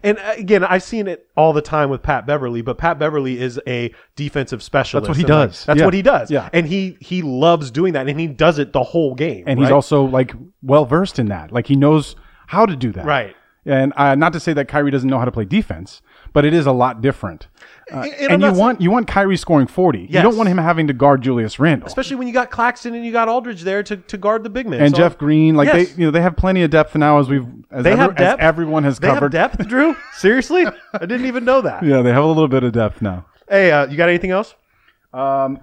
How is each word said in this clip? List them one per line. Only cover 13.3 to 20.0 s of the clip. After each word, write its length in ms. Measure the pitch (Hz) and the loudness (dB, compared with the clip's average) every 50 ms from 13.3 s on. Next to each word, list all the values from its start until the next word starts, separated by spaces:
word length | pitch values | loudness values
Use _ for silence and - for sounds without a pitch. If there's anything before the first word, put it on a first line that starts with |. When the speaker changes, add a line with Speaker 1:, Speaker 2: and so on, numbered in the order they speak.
| - _ _ _ _ _ _ | -12 _ _ _ _ _ _
Speaker 2:
And, 280 | 147 139 135 135 143 139 | -2 0 0 0 0 0
uh, 180 | 143 143 139 135 | 0 2 2 2
not 180 | 139 160 175 160 | 2 2 0 -2
to 60 | 165 | -2
say 100 | - 170 156 | -4 -4 -2
that 140 | 143 139 - | -2 -2 -2
Kyrie 240 | - 151 147 143 | -2 -2 0 0
doesn't 180 | 135 135 123 135 | 0 -2 -2 -2
know 80 | 131 127 | -2 0
how 80 | 120 | -2
to 60 | 123 | -2
play 140 | - 117 107 | -4 -4 -6
defense, 560 | 90 - 214 214 - 92 78 87 - - - _ _ _ _ _ - - | -2 -2 -2 -2 -2 -8 -12 -12 -18 -20 -20 _ _ _ _ _ -4 0
but 120 | 147 147 | 2 2
it 80 | 151 160 | 4 2
is 140 | 170 147 139 | 2 2 2
a 40 | |
lot 300 | 131 123 123 127 123 113 | 2 2 2 0 0 -2
different. 460 | 117 139 131 - - 95 - - - - _ _ - - - _ _ - | -2 -2 -2 -2 -8 -10 -12 -12 -20 -20 _ _ -20 -20 -20 _ _ -14
Uh, 100 | - 135 | -12 -10
Speaker 1:
And, 40 | - | -10
and 160 | 285 285 - | -10 -8 -6
Speaker 2:
and 100 | 285 - 175 | -2 0 2
Speaker 1:
I'm 80 | 180 | 2
Speaker 2:
you 60 | 190 190 | 2 2
Speaker 1:
not 80 | 185 | 2
Speaker 2:
want, 260 | 180 208 240 247 185 | 4 2 2 2 2
you 100 | 175 175 | 0 2
want 160 | 208 247 220 - | 2 0 0 0
Kyrie 300 | - 196 202 196 190 165 | 0 0 0 2 0 -2
scoring 280 | - - 170 147 131 117 | 0 2 2 2 2 2
forty. 340 | - - 185 175 143 98 | 0 0 2 2 2 0